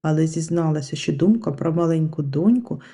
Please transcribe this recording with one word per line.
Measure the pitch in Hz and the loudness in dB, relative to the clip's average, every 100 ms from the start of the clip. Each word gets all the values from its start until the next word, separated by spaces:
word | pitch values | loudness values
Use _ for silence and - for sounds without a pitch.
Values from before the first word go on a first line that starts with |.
Але | 156 156 160 | 0 2 0
зізналася, | 160 160 170 165 151 139 147 | -2 -2 0 0 -2 -4 -6
що | - | -4
думка | 143 175 226 190 | 2 4 4 0
про | 139 165 | -2 -2
маленьку | 165 170 160 160 156 | 0 2 2 0 -2
доньку | 143 139 190 247 240 - - | -4 0 2 2 0 -10 -12